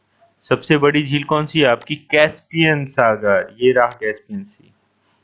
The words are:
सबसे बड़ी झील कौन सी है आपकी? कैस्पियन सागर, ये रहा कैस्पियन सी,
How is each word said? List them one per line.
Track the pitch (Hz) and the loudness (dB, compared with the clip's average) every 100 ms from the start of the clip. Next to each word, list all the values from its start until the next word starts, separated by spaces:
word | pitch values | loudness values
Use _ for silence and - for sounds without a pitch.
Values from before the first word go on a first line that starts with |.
| _ _ _ _ - | _ _ _ _ -4
सबसे | 120 - 156 | -4 0 2
बड़ी | 143 147 143 | 2 0 -2
झील | 143 | -4
कौन | 139 151 151 | -4 -4 -4
सी | 160 | 0
है | 135 | 2
आपकी? | 117 - 147 | 0 -4 -12
कैस्पियन | - 151 156 160 _ 160 160 151 135 | -4 0 0 -2 _ 0 0 0 -2
सागर, | 139 117 107 104 98 87 107 | 0 0 2 0 0 -2 -2
ये | 123 | 0
रहा | 123 120 | 2 0
कैस्पियन | 117 107 107 - 101 | -2 -10 -10 -12 -14
सी, | 101 _ _ _ _ _ _ _ | -14 _ _ _ _ _ _ _